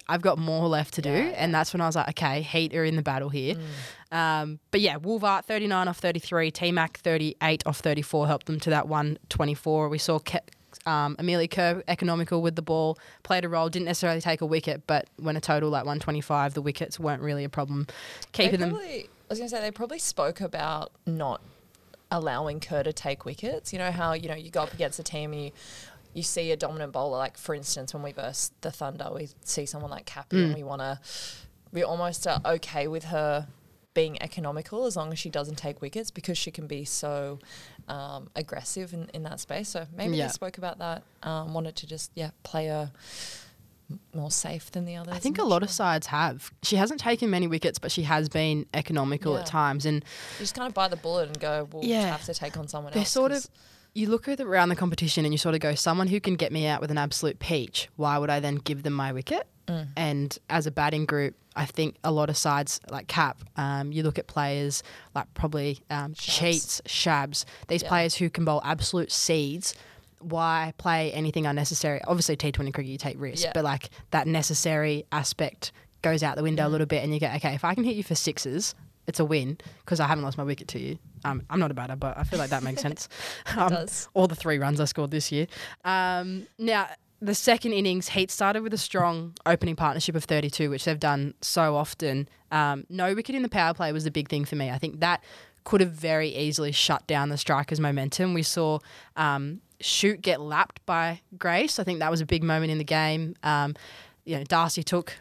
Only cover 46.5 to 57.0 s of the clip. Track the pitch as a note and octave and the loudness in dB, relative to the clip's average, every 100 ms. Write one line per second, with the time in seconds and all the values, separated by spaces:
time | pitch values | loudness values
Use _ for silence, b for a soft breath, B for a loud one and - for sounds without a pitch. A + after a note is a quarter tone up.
46.5 | - - G3+ G#3 D4 A#3 A#3 A#3 F3+ F3 | -6 0 4 4 2 0 2 2 2 2
47.5 | D#3+ D#3+ - - - D#3 D#3 D#3 D#3+ D#3 | 0 0 -2 -2 -2 2 2 2 2 2
48.5 | D3+ C#3+ D3+ - D#3 C3+ D3 D#3 C3+ E3+ | 2 0 -4 0 0 0 0 0 0 0
49.5 | D#3 D3 C#3 D3 D3+ - B B B G3+ | 2 2 2 0 0 -2 B B B -8
50.5 | - B3+ G3 F#3+ F3 E3 F3 D3+ D3+ D3+ | -6 -4 0 0 0 -2 0 -2 -2 -2
51.5 | D3+ D3 D#3 A#3 A3+ G3 D3+ - E3 C#3+ | -2 -4 -4 0 2 2 0 -4 -6 -6
52.5 | D#3+ D3+ D3+ D3 G#3+ G3+ C4 C4 C#4 - | -6 -8 -8 -4 0 2 4 4 2 -4
53.5 | _ b b b G#3+ G#3+ A3+ - C#4 A#3+ | _ b b b -2 2 2 0 -4 2
54.5 | F#3 F3 F3 F3+ D#3+ E3 E3 D3+ D3+ E3+ | 6 6 4 0 0 0 2 2 2 2
55.5 | D#3+ D3+ D3 - F3 F#3 G3+ F#3 F3+ D#3+ | 2 2 2 2 2 2 2 2 0 0
56.5 | D#3 D3+ D3 D3+ D3+ | 0 0 0 0 0